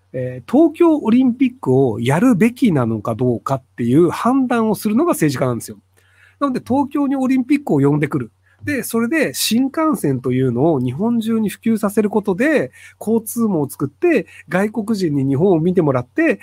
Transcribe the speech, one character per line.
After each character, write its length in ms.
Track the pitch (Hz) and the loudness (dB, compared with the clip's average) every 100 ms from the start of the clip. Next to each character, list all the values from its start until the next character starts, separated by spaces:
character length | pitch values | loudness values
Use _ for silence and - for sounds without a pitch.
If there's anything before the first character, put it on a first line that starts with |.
| _ 131 | _ -8
え 240 | 127 127 - | -8 -10 0
ー、 40 | |
東 240 | 269 330 | 2 2
京 220 | 320 339 302 | 4 2 2
オ 140 | 220 | 2
リ 120 | 247 | 2
ン 140 | 262 240 | 2 2
ピ 120 | 254 | -2
ッ 120 | - | -2
ク 160 | 135 127 | 0 2
を 240 | 131 107 | 2 0
や 220 | 120 156 | 0 2
る 160 | 254 180 | 2 4
べ 160 | 226 | 2
き 180 | - 240 | 2 0
な 140 | 147 113 | 2 0
の 160 | 110 | -2
か 140 | 120 110 | -4 -2
ど 200 | 127 117 | -2 -2
う 60 | |
か 140 | - 131 | -4 -6
っ 60 | _ - | _ -6
て 80 | |
い 100 | 117 143 | 2 4
う 120 | 165 | 2
判 380 | - 233 269 254 | 0 0 0 0
断 220 | 233 220 | 0 0
を 60 | - | -2
す 120 | 214 | 0
る 80 | 220 | 0
の 80 | |
が 80 | 349 | 0
政 180 | - 156 | 0 0
治 80 | 127 | 0
家 80 | 127 | -2
な 80 | |
ん 40 | 113 | -2
で 80 | - | -8
す 40 | |
よ。 80 | 101 _ _ _ _ _ - | -18 _ _ _ _ _ -6
な 80 | 285 | -4
の 60 | |
で、 80 | 247 - | -4 -2
東 240 | 269 285 | -2 0
京 180 | 294 277 | -2 -2
に 100 | 277 | -2
オ 100 | 254 | 0
リ 100 | 262 | 0
ン 80 | 247 | 0
ピ 100 | 294 | -2
ッ 80 | - | 0
ク 80 | |
を 80 | 147 | 2
呼 160 | 143 151 | 2 2
ん 20 | |
で 80 | 147 | 0
く 120 | - | -4
る。 120 | 113 _ _ _ | -6 _ _ _
で、 200 | - 269 | -6 -6
そ 180 | - 226 | -4 -4
れ 80 | 233 | -2
で 240 | 320 175 | 0 -2
新 320 | - - 226 269 | -2 -2 0 0
幹 320 | 330 311 - | 0 -2 0
線 240 | 151 127 | -2 -2
と 100 | 127 | -2
い 100 | 127 | 0
う 120 | 131 | 0
の 180 | 117 160 | 2 2
を 80 | 139 | 2
日 140 | 127 | -2
本 260 | 139 226 233 | -2 -2 -2
中 200 | 220 226 | -2 -2
に 100 | 208 | -2
普 100 | - | -4
及 180 | 226 220 | -2 0
さ 120 | 202 | 0
せ 120 | 214 | 0
る 80 | 202 | 0
こ 120 | 214 | -2
と 120 | 202 | -2
で、 380 | 180 294 269 127 - - - | 0 0 0 -2 -10 -20 -10
交 240 | 208 226 | -2 -2
通 200 | 226 233 | -2 -2
網 180 | 220 165 | 0 0
を 100 | 143 | -2
作 180 | - 139 | -4 -8
っ 20 | |
て、 360 | - 349 262 - - - | -2 0 0 -2 -16 -6
外 220 | 175 214 | -2 -2
国 240 | 226 202 208 | -4 -4 -2
人 160 | 170 | 0
に 120 | 143 135 | 0 0
日 100 | 139 | 2
本 160 | 196 | 2
を 80 | 160 | 2
見 140 | 175 | 2
て 80 | 180 | 2
も 100 | 147 | 2
ら 100 | 127 | 0
っ 40 | - | -4
て、 340 | - 320 202 | -2 0 -2